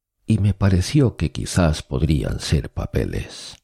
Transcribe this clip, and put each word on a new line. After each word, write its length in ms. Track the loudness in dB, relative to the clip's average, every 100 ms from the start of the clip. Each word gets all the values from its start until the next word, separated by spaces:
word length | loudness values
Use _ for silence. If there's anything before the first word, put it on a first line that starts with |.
| _ _ 0
y 120 | 2
me 120 | 2
pareció 640 | 2 2 2 2 2 2 0
que 160 | -4
quizás 500 | -4 -4 2 2 0
podrían 560 | -4 -2 2 0 0 -6
ser 300 | 0 -2 -2
papeles. 840 | -8 -4 -2 -2 -6 -8 -14 -18 -20